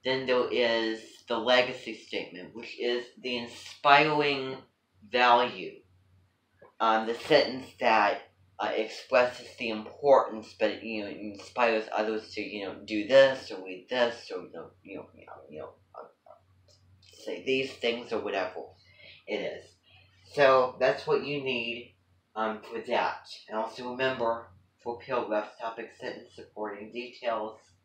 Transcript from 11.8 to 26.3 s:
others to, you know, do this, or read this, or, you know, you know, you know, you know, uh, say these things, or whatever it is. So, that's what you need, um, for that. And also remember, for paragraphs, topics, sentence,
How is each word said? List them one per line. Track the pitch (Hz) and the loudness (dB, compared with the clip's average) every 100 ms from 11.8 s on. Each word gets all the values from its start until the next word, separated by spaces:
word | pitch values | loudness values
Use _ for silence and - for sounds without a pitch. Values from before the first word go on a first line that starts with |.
| 107 | -2
others | 101 110 110 - | -2 -2 -4 -6
to, | - | -10
you | 95 104 95 | -8 -8 -8
know, | 82 107 | -10 -6
do | 107 104 | -6 6
this, | 135 135 - - | 8 8 4 -8
or | 98 92 | -12 -10
read | 92 - | -14 -6
this, | 127 120 - - | 0 0 0 -10
or, | 92 | -10
you | 82 | -10
know, | 82 78 _ | -16 -16 _
you | 95 92 | -16 -16
know, | - - | -16 -20
you | - | -20
know, | - 69 | -20 -18
you | 76 | -14
know, | 67 - _ | -14 -16 _
uh, | - - _ - - _ _ _ _ _ _ _ - | -20 -20 _ -20 -20 _ _ _ _ _ _ _ -16
say | - - | -12 -8
these | 135 131 135 | -2 -2 -2
things, | - 120 117 - | -4 -2 -2 -4
or | 107 | -4
whatever | 101 98 92 73 67 - _ _ - - - | -2 -2 -2 -6 -14 -20 _ _ -20 -20 -8
it | - | -6
is. | - - - _ _ _ _ _ _ | -4 -8 -16 _ _ _ _ _ _
So, | - 135 131 123 - | 4 8 8 4 2
that's | 127 135 - | 0 2 0
what | 143 135 | 0 0
you | 143 | -4
need, | 131 120 117 117 - _ _ _ _ 110 | -2 -4 -4 -8 -12 _ _ _ _ -4
um, | 110 107 | -4 -4
for | - 113 120 | -8 -10 -2
that. | 110 87 - - - - | 0 0 -4 -14 -18 -8
And | - | -6
also | - - 123 | -6 -6 -10
remember, | 123 131 127 117 117 - - _ _ | -2 -2 0 -2 -2 -8 -20 _ _
for | 120 117 | -10 -10
paragraphs, | - 123 104 107 107 - | -4 -4 0 -2 -2 -8
topics, | 117 117 110 - | -10 -8 -14 -12
sentence, | 131 107 - | -12 -12 -16